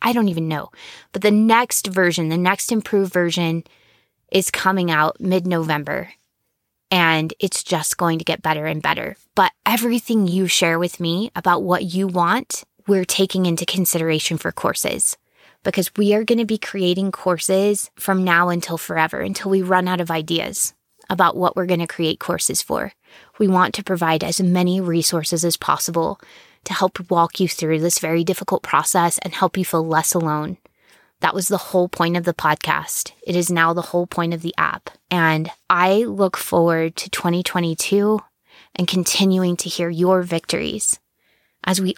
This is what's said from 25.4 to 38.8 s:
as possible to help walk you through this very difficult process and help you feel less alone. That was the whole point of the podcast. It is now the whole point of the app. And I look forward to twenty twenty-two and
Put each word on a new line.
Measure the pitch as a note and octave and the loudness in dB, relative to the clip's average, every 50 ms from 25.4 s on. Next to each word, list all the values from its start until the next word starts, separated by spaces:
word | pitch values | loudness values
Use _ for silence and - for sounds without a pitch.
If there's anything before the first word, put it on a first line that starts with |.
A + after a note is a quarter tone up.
| E3 | 0
as | E3+ D#3+ | 0 -2
possible | - - - D3+ D3 - - E3+ E3+ D#3+ - - - _ - - - - - _ _ - | 0 0 0 0 0 0 -2 -2 -2 -2 -2 -4 -6 _ -20 -20 -20 -20 -20 _ _ -12
to | - F#3+ | -8 -2
help | - F#3 F#3 - - F3+ - | 0 0 0 0 -2 -4 0
walk | F#3 E3+ E3 E3+ - - | 2 4 2 2 2 0
you | F#3+ E3+ | 0 0
through | - - E3+ D#3 D#3+ D#3 | 0 -2 -2 0 0 2
this | D#3 F3 E3+ - | 2 2 0 0
very | - D#3+ D#3+ E3+ E3+ | 0 0 0 2 2
difficult | E3+ F#3 - - - - D#3+ | 0 -2 -4 -2 -2 -2 -2
process | - - - C#3+ D3+ - - F#3 E3+ F3 E3+ - | 0 2 2 2 2 2 2 2 2 2 0 -2
and | - F#3 - | -6 -6 -4
help | - G3 F3 - F#3+ | 0 0 0 0 0
you | F#3 | -2
feel | - - E3 D#3+ | 0 0 -2 0
less | E3 D#3+ D#3 D#3+ - - | 0 0 0 2 2 0
alone. | F3+ E3 D#3+ D3+ D3+ D3+ E3 F#3+ - _ _ _ _ _ _ _ _ _ _ _ _ | 0 0 0 -2 -2 -4 -6 -8 -10 _ _ _ _ _ _ _ _ _ _ _ _
That | - F3 - | -2 -2 -2
was | G3 F3+ - | -2 -2 -2
the | G3+ F#3 | -2 -2
whole | - - - F#3 F3+ F3+ | -2 0 0 0 0 0
point | - - F3 E3+ E3+ F3 | 0 -2 0 0 0 0
of | E3+ | 0
the | F3+ E3+ | -2 -2
podcast. | - - D#3 D3+ - - D#3 D3+ C#3+ D#3 - - - - - - _ - | 0 0 0 0 0 0 -2 -2 -2 -2 -6 -6 -8 -8 -10 -12 _ -8
It | - F3 F3 | -4 -2 0
is | F3 F3 | 0 0
now | F3+ E3+ E3 E3 E3+ | 2 2 2 2 2
the | F3 E3 | 0 -4
whole | - - F3 F3 | -2 -2 -2 -2
point | F3 - - E3+ E3+ E3+ | -2 -2 -4 -2 -2 -4
of | E3 | -4
the | E3 E3 - - | -6 -6 -2 -2
app. | D#3 D#3 - - - - - _ _ - | -2 -2 -2 -6 -10 -14 -18 _ _ -4
And | F3+ F3+ E3 D#3+ D#3 D#3 D#3+ E3 - - _ - | 0 2 2 2 2 2 -2 -4 -8 -8 _ 0
I | F#3 F3 F3+ F#3 F#3+ G#3 | 2 4 4 4 4 4
look | A#3+ A#3 G3+ G3 G3+ F#3 - | 2 0 0 0 0 0 0
forward | - - - - F3+ E3 E3+ E3 E3 E3 E3 E3+ - | -2 -4 0 2 2 4 4 2 2 0 -2 -4 -6
to | - G3 | -10 -8
twenty | - - - F3+ E3+ F3 | -6 -4 0 0 0 0
twenty-two | F3+ - - F#3 F3 E3+ D#3+ - - - G3 G3+ G3+ G#3 G#3+ G#3 - _ _ _ _ _ _ - - _ - | 0 -2 -2 -2 -2 -2 -2 -4 -2 0 2 2 4 4 2 0 -2 _ _ _ _ _ _ -20 -20 _ -6
and | - | -4